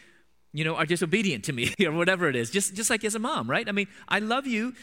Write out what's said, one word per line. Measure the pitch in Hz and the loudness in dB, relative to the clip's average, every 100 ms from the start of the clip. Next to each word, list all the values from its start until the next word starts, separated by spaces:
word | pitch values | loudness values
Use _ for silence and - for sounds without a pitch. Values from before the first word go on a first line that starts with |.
| - - _ _ _ | -20 -20 _ _ _
you | 147 | -4
know, | 160 160 | -2 0
are | 156 | 0
disobedient | 170 170 196 196 123 | 0 2 2 2 0
to | 127 | -2
me | 127 110 - | -2 -2 2
<laughs> | 180 | 2
or | |
whatever | 160 175 185 170 | 4 2 4 2
it | 127 | 2
is, | 117 | 0
just, | 196 196 | 0 -2
just | 190 226 | -2 0
like | 220 | 0
as | 214 | -2
a | 214 | -4
mom, | 247 285 - | -2 -2 0
right? | 180 220 | 0 0
I | |
mean, | 202 196 - - | -2 -4 -8 -2
I | 196 | -2
love | 214 247 277 | 0 -2 0
you, | 220 240 247 | -2 -2 -6